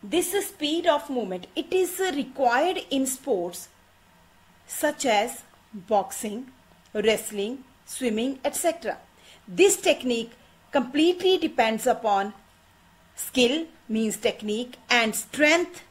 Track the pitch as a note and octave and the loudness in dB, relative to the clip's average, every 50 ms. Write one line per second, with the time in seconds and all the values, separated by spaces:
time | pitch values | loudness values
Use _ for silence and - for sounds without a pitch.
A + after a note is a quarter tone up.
0 | - G#3 G3 E4+ F4 - F#4+ G4+ F4+ - - - D4 D4 D4+ E4+ E4+ F4 D4+ D4 | -10 -2 -2 0 0 0 -2 -2 -4 -4 -8 -6 -4 -2 -2 0 2 2 2 2
1 | D4 - C4+ B3 A3+ F#3+ F#3 F#3 F3+ - - - D#4+ - - F#4 F#4 E4+ - - | 0 -4 -4 -4 -4 -4 -6 -8 -10 -10 -8 -8 -6 -2 0 0 0 0 -2 -4
2 | F#4+ F#4 F4+ C#4+ C4 - - - C4+ A#3+ A#3 B3+ D4+ F4+ F#4 F4+ - - C#4 C4+ | -2 -2 -2 -4 -6 -6 -4 0 2 2 4 4 2 2 0 -4 -6 -4 -2 -2
3 | C4+ C4 - - - C#4 B3 F#3 E3+ F3+ F3 - - - _ _ _ _ _ _ | -2 -2 -4 -8 -4 -4 -2 -2 -2 -6 -8 -12 -16 -18 _ _ _ _ _ _
4 | _ _ _ _ _ _ _ _ _ _ _ _ _ _ - - - D4+ D4 - | _ _ _ _ _ _ _ _ _ _ _ _ _ _ -10 -4 -2 -2 -2 -2
5 | - C4+ G#3+ G3+ G#3 A#3+ B3 - - _ _ _ _ _ - G#3 F3+ - A3+ G3+ | 0 2 2 2 2 0 -4 -12 -16 _ _ _ _ _ -18 -18 -6 0 0 0
6 | F#3 - - - - G#3+ G#3 A#3 C4 - - _ _ _ - _ _ _ _ G#3+ | 0 0 -8 -8 -8 -8 -8 -8 -12 -12 -18 _ _ _ -20 _ _ _ _ 0
7 | G3+ A3 A3 G#3 G#3+ - G#3+ G3+ G3 G#3+ B3+ C#4 - _ _ _ _ - - - | 2 2 2 2 -2 -8 -6 -4 -4 -4 -6 -10 -14 _ _ _ _ -16 -12 -4
8 | C4 A#3+ G#3+ G#3+ A#3 C4+ C4+ C4 - C#4+ D4 - - E4+ D#4+ E4 - G#3+ - - | -2 -2 0 0 -2 -2 -4 -4 -6 -4 -4 0 -2 -2 -2 -2 -6 -6 -8 -8
9 | - _ _ _ _ - - - _ - F3+ F3 F4+ G4+ G4+ - - F#4 D4 - | -10 _ _ _ _ -20 -20 -20 _ -14 2 4 6 6 6 4 2 2 2 2
10 | - B3+ A#3+ A3+ A3+ A#3 - _ - _ _ _ _ _ - C#4+ B3 B3 B3+ D4 | 2 -2 -2 -2 -4 -8 -12 _ -20 _ _ _ _ _ 0 0 0 0 2 2
11 | D#4 F4 F4+ F4+ - F#4 F#4+ F4+ - D#4+ - - A#3 A3 A3 G#3+ - B3+ A#3 - | 4 4 2 2 4 4 4 4 2 -2 0 2 2 2 2 0 2 2 0 2
12 | - A3 G3+ G3 G3 G#3 G#3+ - _ _ _ _ _ _ _ _ _ _ _ _ | 2 0 2 2 0 -2 -6 -12 _ _ _ _ _ _ _ _ _ _ _ _
13 | _ _ _ - - - - B3+ B3 A#3 C4 D#4+ E4 D#4+ - - _ _ A3 A3 | _ _ _ -12 -12 -4 2 4 4 4 4 0 -4 -6 -12 -20 _ _ -2 0
14 | A3 G#3+ G#3 - - A3+ - - G#3+ G#3+ G#3 A3 B3 B3 - - - - B3 A#3+ | 0 0 -2 0 -2 -2 -2 -2 -6 -4 -4 -4 -4 -8 -12 -20 -2 0 2 2
15 | A#3 A3 G#3 - - - - - D4+ D4 D#4+ E4+ F4 F4 - - - _ | 2 2 -2 -4 -8 -8 0 2 4 6 6 4 2 -2 -6 -18 -20 _